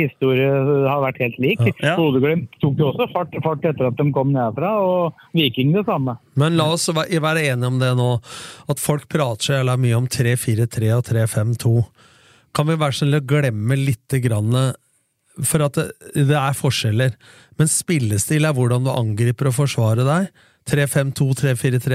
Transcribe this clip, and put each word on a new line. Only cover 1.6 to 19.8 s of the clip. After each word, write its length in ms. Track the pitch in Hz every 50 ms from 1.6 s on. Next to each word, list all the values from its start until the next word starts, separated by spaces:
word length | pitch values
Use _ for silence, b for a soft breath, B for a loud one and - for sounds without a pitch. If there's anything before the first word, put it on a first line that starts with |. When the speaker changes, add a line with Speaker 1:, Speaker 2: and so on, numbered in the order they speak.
| 117 110 - -
Speaker 2:
Ja. 140 | - 147 170
Speaker 1:
Bodø-Glimt 540 | 175 165 151 131 131 131 147 160 175 123 - - -
tok 200 | - 147 131 - 156
jo 60 | 135
også 160 | - - - - -
fart, 240 | 180 175 - - 170 -
fart 180 | 160 160 135 -
etter 220 | 165 143 - 131
at 100 | 127 113
de 120 | - 147 147
kom 220 | 135 139 131 139 139
nedfra, 380 | 131 120 113 107 131 156 196 220 214 190
og 320 | 185 180 180 175 160 B B B B -
Viking 380 | 165 151 131 - 131 127 143 165
det 120 | 208 196
samme. 300 | 196 196 151 135 127 120 - - _ _
Speaker 3:
Men 220 | 131 147 160 170 165
la 80 | 156 151 165
oss 160 | 165 - -
væ-, 160 | 165 160 156 - - 160 147
være 220 | 156 160 165 156
enige 240 | 139 127 123 123 127
om 80 | 127 127
det 140 | 127 127 127
nå, 140 | 123 123 123 123 113 B B B B B B B B B -
at 140 | 147 - -
folk 240 | - 147 143 - -
prater 380 | - 156 143 123 113 - -
så 80 | - 139 135
jævla 160 | 131 127 127 127
mye 220 | 127 120 113 120
om 80 | 127 123
tre 240 | - - 123 117 123
fire 300 | 123 - - 113 107 117
tre 240 | 113 - - 110 110 113 123
og 60 | 120
tre 220 | - 113 113 113 110
fem 260 | - 113 107 117 117
to. 220 | - - 117 117 120 - - b b b b b b b b b b b b -
Kan 120 | - 147
vi 80 | 156 165
være 220 | 156 156 139 120 -
så 60 | 151
snill 140 | 143 143 151
å 20 | 139
glemme 560 | 123 143 151 143 131 110 104 104 120 135 139
litt 400 | 139 139 135 - _ - 139 131 123
grann 240 | 120 110 104 107 110 120 127 131 127 - - _ _ _ _ _ _ _ _ _ _ _ - 147
for 200 | - - 156 151
at 100 | 143 -
det, 140 | 160 - - - - - - -
det 220 | - 143 135 147 147
er 180 | 135 139 139
forskjeller. 600 | - - 135 - - - 110 107 113 131 131 107 B B B B B B B B -
Men 100 | 156 160
spillestil 760 | - - - - 175 147 123 104 104 98 - - 156 151 151 156
er 80 | 147
hvordan 300 | 127 123 117 123 123 127
du 60 | 131 131
angriper 580 | 127 117 110 104 107 120 120 120 - 139 135
og 80 | 123 143
forsvarer 480 | 143 131 - -